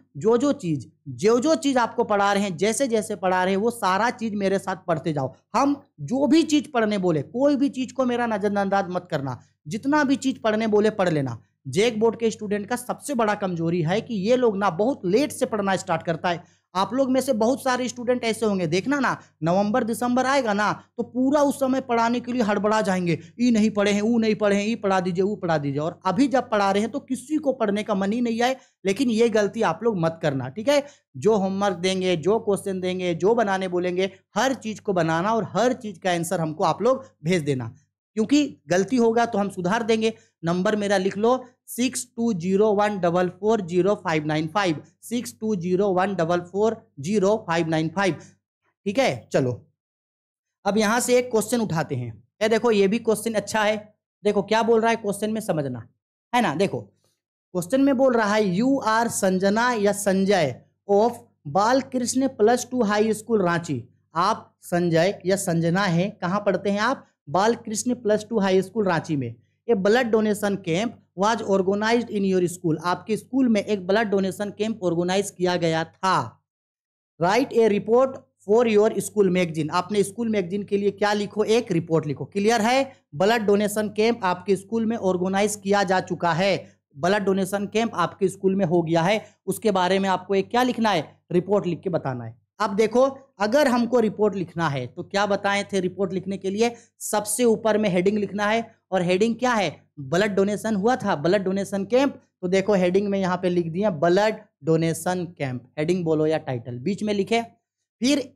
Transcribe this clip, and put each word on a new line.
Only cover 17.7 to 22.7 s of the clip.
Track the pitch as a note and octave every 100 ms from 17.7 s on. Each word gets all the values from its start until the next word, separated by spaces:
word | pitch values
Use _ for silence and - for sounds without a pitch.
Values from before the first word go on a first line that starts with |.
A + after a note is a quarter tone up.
| A#3+ B3
स्टूडेंट | B3 A#3+ B3
ऐसे | A3+ G#3+ A3
होंगे, | G3 E3+
देखना | F3+ A#3 C#4+
ना, | A3+ D#3 - -
नवंबर | D#3+ F#3 G#3 B3+
दिसंबर | A3+ A3+ B3 B3 B3+
आएगा | C#4 A3+
ना | G3+ G3+ - - -
तो | -
पूरा | A#3+ C4 D4
उस | C#4+ -
समय | C4 C4
पढ़ाने | B3+ A#3 A#3 A#3+
के | A#3+
लिए | B3
हड़बड़ा | G#3 G#3 G#3